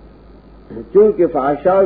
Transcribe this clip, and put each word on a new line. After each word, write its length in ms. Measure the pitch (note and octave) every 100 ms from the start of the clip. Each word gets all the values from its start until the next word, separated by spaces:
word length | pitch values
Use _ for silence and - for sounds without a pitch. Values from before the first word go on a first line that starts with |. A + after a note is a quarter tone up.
| - - - - - - - A2+ A2
چونکه 320 | F#3+ G#3+ -
فحشاو 580 | E3 D3 C3+ C#3+ F3+ F#3+